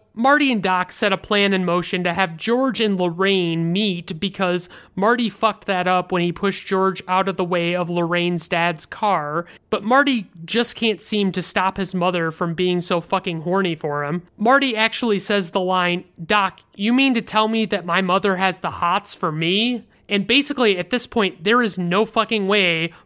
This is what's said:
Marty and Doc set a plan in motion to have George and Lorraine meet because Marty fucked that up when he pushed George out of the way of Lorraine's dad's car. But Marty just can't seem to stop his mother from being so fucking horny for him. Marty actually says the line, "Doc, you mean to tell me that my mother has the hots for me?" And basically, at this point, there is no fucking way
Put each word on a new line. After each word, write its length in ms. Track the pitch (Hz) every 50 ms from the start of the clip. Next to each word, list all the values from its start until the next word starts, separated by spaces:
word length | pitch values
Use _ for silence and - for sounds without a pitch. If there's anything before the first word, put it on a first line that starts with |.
| _ _ -
Marty 360 | 214 233 269 285 294 294 269
and 100 | 247 208
Doc 300 | 175 190 185 180 180 -
set 220 | - - 220 202 190
a 40 | 185
plan 360 | - - 208 202 202 196 196
in 100 | 185 180
motion 400 | 175 175 180 170 - - 180 175
to 100 | 180 170
have 220 | 180 190 175 165
George 460 | 160 - 220 233 254 269 269 208 -
and 180 | 226 214 196 180
Lorraine 720 | 180 175 170 175 196 196 196 190 175 170 165 165 165 170
meet 480 | 175 196 220 208 180 175 170 - 180 156
because 480 | 202 190 196 - 190 180 175 180 180 - - - - - -
Marty 340 | 185 196 220 240 240 240 208
fucked 360 | - - 226 214 202 - - -
that 200 | 196 180 180 175
up 240 | 185 180 180 -
when 100 | 185 175
he 120 | 175 175 170
pushed 340 | - 202 196 190 - - -
George 340 | 190 190 190 190 185 - - -
out 220 | 185 185 190 196
of 80 | 185 -
the 80 | 185
way 280 | 170 180 175 170 170 175
of 160 | 180 175 170
Lorraine's 580 | 175 175 170 165 175 175 175 175 175 170 - -
dad's 380 | 185 170 170 175 170 151 -
car. 600 | - - - - 208 190 160 147 147 151 165 170 - - - _ -
But 140 | - 202 196
Marty 460 | 214 247 277 285 277 262 233 190 - - 165 165
just 320 | 165 - 226 240 - -
can't 260 | - 233 220 208 -
seem 300 | - - 220 208 202 190 170
to 80 | 185
stop 360 | 170 - - 208 185 190 190 -
his 180 | 190 175 -
mother 360 | 180 175 185 180 175 165 160
from 220 | 156 - 180 170 165
being 280 | 156 180 180 180 175
so 180 | 175 - 185 170
fucking 420 | 165 - - 185 185 185 170 160
horny 340 | 151 175 180 190 190 175 160
for 280 | 151 - 151 147 147 143
him. 200 | 143 160 180 170 - _
Marty 400 | - 208 233 269 277 277 262 220
actually 440 | 214 220 220 - - 247 233 202 190
says 320 | 196 - 208 202 185 -
the 100 | - 196
line, 420 | 185 185 185 185 180 175 175 180 - _ _ - 165
"Doc, 340 | - 208 208 196 185 - - _ _ _
you 160 | - 202 220
mean 220 | 240 262 269 269 247
to 80 | 233
tell 260 | - - - 214 220 220
me 180 | 226 226 220 -
that 180 | 208 185 170
my 160 | 175 170 185
mother 340 | 190 180 180 190 185 202 190
has 240 | 180 190 190 180 180
the 120 | - 165
hots 440 | 147 - - 170 180 202 196 - -
for 160 | - - 170
me?" 540 | 151 151 160 170 185 208 226 247 247 220 - _ _ _ _ -
And 160 | 208 202 196
basically, 520 | - 240 277 277 - 277 - 247 214 190 180
at 100 | 175 180
this 160 | - 240 -
point, 380 | - - 233 202 185 - - 160
there 180 | 202 226 247
is 160 | 240 208 160 185
no 260 | 180 175 175 202 220
fucking 440 | 220 - 226 214 - 233 214 196 190
way 440 | 202 208 190 175 165 160 165 165 - - -